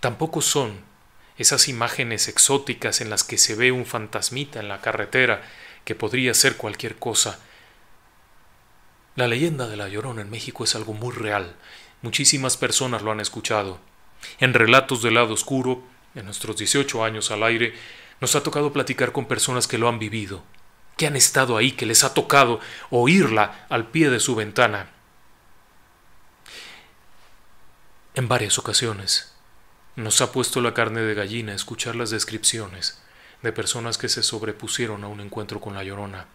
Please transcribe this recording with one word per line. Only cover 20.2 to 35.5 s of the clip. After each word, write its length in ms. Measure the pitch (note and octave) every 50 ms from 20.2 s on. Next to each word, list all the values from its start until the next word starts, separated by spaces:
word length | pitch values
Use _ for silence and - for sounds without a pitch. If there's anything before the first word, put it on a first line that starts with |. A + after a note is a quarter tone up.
| G#2 F#2+ G2 F2+ - - - - - - _ _ - - -
que 100 | - D#3+
han 100 | D3+ D3
estado 400 | C3 A#2+ - - D3 C3 B2 A#2+
ahí, 160 | G#2+ A#2 C3+ C3
que 140 | - B2+
les 180 | G#2+ A2+ G#2+ -
ha 100 | C3 -
tocado 460 | D#3 D3 - - C#3 C3+ A#2 A#2 G#2+ - - - - - -
oírla 760 | - A#2+ A#2+ C3 E3+ G3 E3+ B2 A2 G#2+ G#2+ G#2 - - - -
al 200 | D3 A#2+ A2+ -
pie 220 | - E3 D#3+ C#3+
de 100 | B2+ A2+
su 160 | - - B2+
ventana. 540 | A2 G#2+ G#2 G2+ - B2 A2 G#2+ G2+ F#2+ - - _ _ _ _ - - - - _ _ - - - _ _ _ - - _ _ _ _ - - - - - _ _ - - - - - - - - - - _ - - - - - - - - - - - - - - - - _ - - - - - - -
En 140 | - B2+ A2+
varias 300 | B2+ B2 A2+ G2 - -
ocasiones 760 | - - G#2 - B2+ A#2 G#2+ G2 G2 F#2 - - - - - - - - - - - - - _ - - -
nos 280 | - A2+ G#2+ G#2 - C3+
ha 100 | A#2+ -
puesto 300 | C3 B2 - - C3 A#2+
la 100 | A#2 A2+
carne 300 | - A#2 A2 A2 A#2 A2+
de 120 | A2 G#2+
gallina 400 | G#2 G2+ G2 G#2+ A#2 A2+ G#2+ G2+
escuchar 420 | F#2+ - - A2+ G#2+ - A#2+ A2+
las 120 | A#2 A#2+ A2
descripciones 920 | A2 G#2+ - - A2+ G#2+ - - - A2+ G#2+ F#2+ F2+ F#2 F2 - - - _ - - - - - - _ -
de 100 | A#2 G#2+
personas 460 | - A2+ - - B2 A2+ A#2 A2+ -
que 100 | - A2
se 140 | - B2+ A2+
sobrepusieron 840 | - - A2 G#2 G#2 G#2 - - G#2+ - - A#2+ A2+ G#2+ G2+ G2+
a 40 | G2+
un 120 | G#2 G#2
encuentro 400 | G#2 G2+ - A2+ G#2+ G#2